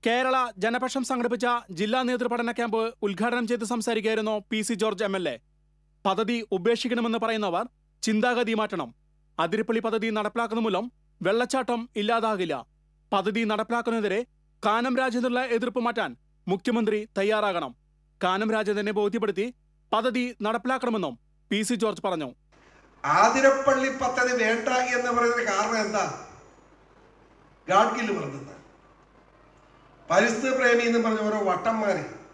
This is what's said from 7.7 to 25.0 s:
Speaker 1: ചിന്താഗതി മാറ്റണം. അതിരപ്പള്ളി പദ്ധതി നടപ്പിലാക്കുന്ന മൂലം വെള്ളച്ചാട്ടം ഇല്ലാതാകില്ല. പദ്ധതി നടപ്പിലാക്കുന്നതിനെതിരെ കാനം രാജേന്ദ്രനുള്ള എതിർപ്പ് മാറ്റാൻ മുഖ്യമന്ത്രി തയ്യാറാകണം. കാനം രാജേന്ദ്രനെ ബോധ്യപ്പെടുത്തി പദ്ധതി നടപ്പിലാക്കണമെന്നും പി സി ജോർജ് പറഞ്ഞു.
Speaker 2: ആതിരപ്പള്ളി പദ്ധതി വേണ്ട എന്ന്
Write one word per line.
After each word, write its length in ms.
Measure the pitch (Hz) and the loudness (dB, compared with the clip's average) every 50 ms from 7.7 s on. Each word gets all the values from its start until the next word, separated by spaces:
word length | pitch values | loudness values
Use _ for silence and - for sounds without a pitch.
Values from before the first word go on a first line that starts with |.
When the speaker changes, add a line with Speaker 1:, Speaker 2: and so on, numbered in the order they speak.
| _ _ _ _ _ _ | _ _ _ _ _ _
Speaker 1:
ചിന്താഗതി 540 | - 226 220 214 220 247 247 240 247 202 226 214 | -4 0 0 2 2 2 2 2 0 0 0 -2
മാറ്റണം. 300 | 214 208 - 170 143 117 - _ _ _ _ _ _ _ _ - | -2 -2 -4 -6 -6 -8 -10 _ _ _ _ _ _ _ _ -2
അതിരപ്പള്ളി 440 | 160 170 175 220 220 - 226 226 226 | 0 0 0 -2 0 0 0 0 0
പദ്ധതി 240 | 226 220 220 202 226 214 214 | 0 -2 0 -2 -2 -2 -2
നടപ്പിലാക്കുന്ന 440 | 208 208 - 233 233 220 220 226 220 | -2 -2 -2 -4 -4 -2 -2 -2 0
മൂലം 180 | 220 185 180 226 247 _ _ _ _ _ _ | 0 0 -2 -2 -4 _ _ _ _ _ _
വെള്ളച്ചാട്ടം 600 | - 185 202 226 247 240 - 262 254 - 247 226 233 - _ 220 | 0 0 2 2 0 0 0 -2 0 0 -2 -4 -4 -6 _ -4
ഇല്ലാതാകില്ല. 520 | 202 214 233 233 220 220 214 190 185 165 147 127 - _ _ _ _ _ _ _ _ _ | 0 2 2 2 2 0 0 -2 -2 -4 -4 -6 -8 _ _ _ _ _ _ _ _ _
പദ്ധതി 300 | - 190 180 208 202 226 233 208 | -2 0 0 0 0 0 0 0
നടപ്പിലാക്കുന്നതിനെതിരെ 680 | 214 208 220 - 233 240 226 240 226 226 208 202 185 214 247 _ _ _ _ _ _ _ | 0 -2 -2 -2 -2 -2 0 0 -2 0 0 0 -2 -2 -4 _ _ _ _ _ _ _
കാനം 340 | - 220 208 226 240 262 247 247 | 0 0 2 2 0 0 0 0
രാജേന്ദ്രനുള്ള 400 | 262 254 226 247 233 254 240 247 262 254 240 | 0 0 0 0 -2 0 0 0 0 0 0
എതിർപ്പ് 240 | 220 220 247 - 254 226 240 | 0 -2 -2 -2 -2 -2 -2
മാറ്റാൻ 220 | 233 233 196 147 120 _ _ _ _ _ _ | -2 -2 -4 -4 -6 _ _ _ _ _ _
മുഖ്യമന്ത്രി 540 | - 185 190 - 254 226 233 220 214 214 208 208 - _ 202 | -4 -4 -2 0 0 0 2 2 2 0 -2 -4 -4 _ -2
തയ്യാറാകണം. 540 | 196 208 214 214 214 202 185 175 156 131 120 _ _ _ _ _ _ _ _ _ | 2 2 2 2 2 0 0 -2 -4 -6 -10 _ _ _ _ _ _ _ _ _
കാനം 300 | - 180 185 196 214 214 220 | 0 0 0 0 0 0 0
രാജേന്ദ്രനെ 360 | 220 214 190 208 202 208 208 208 208 | 0 0 0 -2 -2 -2 -2 0 0
ബോധ്യപ്പെടുത്തി 460 | 208 208 180 233 202 208 185 190 208 247 247 _ _ _ _ _ _ _ | 0 0 0 0 -2 -2 -2 -2 -4 -4 -6 _ _ _ _ _ _ _
പദ്ധതി 300 | - 214 220 254 220 254 247 247 240 _ 202 | -2 0 0 0 0 0 -4 -4 -6 _ -4
നടപ്പിലാക്കണമെന്നും 680 | 208 226 233 - 254 262 254 - 240 220 214 175 143 120 - _ _ _ _ _ _ | -2 -2 -2 -2 -2 -2 -2 0 -2 -2 -2 -2 -4 -6 -10 _ _ _ _ _ _
പി 80 | - 208 220 190 | -2 -2 0 -2
സി 60 | 240 202 | -2 0
ജോർജ് 220 | 226 214 196 - - | 0 -2 -2 -2 -4
പറഞ്ഞു. 240 | 202 180 160 147 127 - _ _ _ _ - - - - - - - _ - - | -4 -2 -2 -4 -8 -8 _ _ _ _ -20 -20 -20 -20 -20 -20 -20 _ -6 0
Speaker 2:
ആതിരപ്പള്ളി 840 | 139 151 175 208 240 247 269 269 269 269 269 269 277 269 254 262 262 - - | 4 6 8 8 6 6 6 6 6 6 6 4 4 4 4 2 0 -2 0
പദ്ധതി 300 | 269 247 254 262 247 247 247 247 | -2 -2 2 2 2 2 2 2
വേണ്ട 260 | 220 220 226 226 - 269 254 254 254 254 247 | 2 2 0 0 0 0 0 0 0 0 0
എന്ന് 140 | 240 | 0